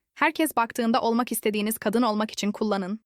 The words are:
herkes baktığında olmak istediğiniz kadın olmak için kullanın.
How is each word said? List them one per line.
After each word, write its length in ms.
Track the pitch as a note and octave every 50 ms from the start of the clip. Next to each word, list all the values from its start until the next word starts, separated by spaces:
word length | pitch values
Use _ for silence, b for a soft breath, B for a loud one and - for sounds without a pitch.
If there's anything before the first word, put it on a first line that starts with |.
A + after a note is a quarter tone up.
| _ _ -
herkes 420 | - D4 D#4+ D4+ - D#4+ D4 -
baktığında 440 | A#3 A#3 A3+ - - A#3 A3+ A#3 A#3+
olmak 320 | - A#3 A#3 A#3 B3 -
istediğiniz 460 | A3+ - - A3 G#3 G#3+ G3+ A3 A3 -
kadın 240 | - G#3+ G3+ A#3
olmak 280 | B3 A3 G#3+ G#3+ A3 A3
için 220 | - - G3 G3+
kullanın. 480 | G#3 - G#3+ G#3 G3 G3 F#3 F3+ G#3+ A3 _